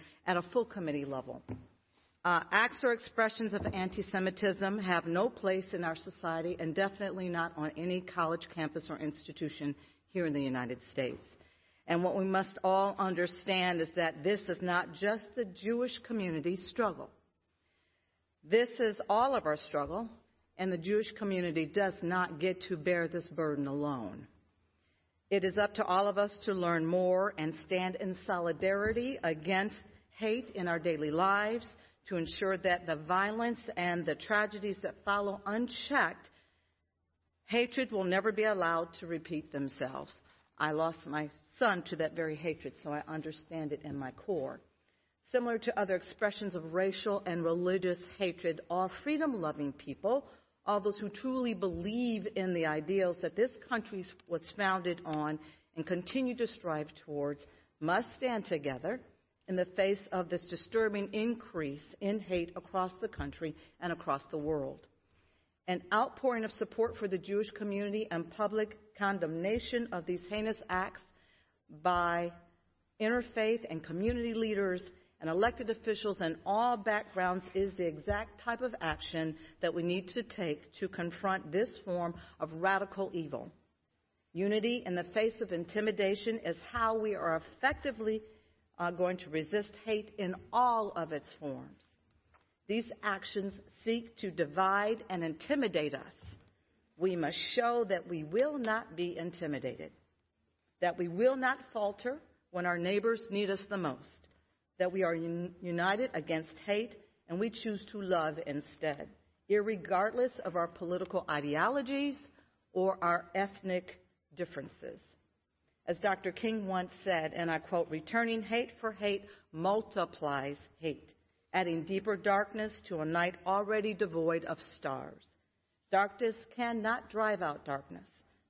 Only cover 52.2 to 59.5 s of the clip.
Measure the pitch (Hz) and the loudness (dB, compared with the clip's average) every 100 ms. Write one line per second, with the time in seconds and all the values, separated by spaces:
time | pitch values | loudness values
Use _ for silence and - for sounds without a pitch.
52.2 | 202 196 185 175 160 151 151 196 180 170 | -2 -2 0 2 2 0 2 4 4 2
53.2 | 165 170 247 - - 233 - 196 180 - | -2 2 0 0 -4 -4 -2 -8 -10 -14
54.2 | - 165 - - 196 190 180 175 165 151 | -6 -6 -4 0 2 2 0 -2 -2 -2
55.2 | 151 156 - - _ 165 156 180 180 269 | 0 -2 -8 -20 _ -8 -2 -2 -2 0
56.2 | 254 240 226 - 170 151 151 - - 147 | 0 0 -2 -2 -4 -2 -4 -10 -8 -2
57.2 | 143 147 - - _ - 156 190 240 - | -2 -4 -10 -20 _ -4 2 2 0 -2
58.2 | 254 226 - 160 139 127 160 254 - _ | 0 0 0 -2 0 -2 -2 -4 -8 _
59.2 | _ _ - | _ _ -2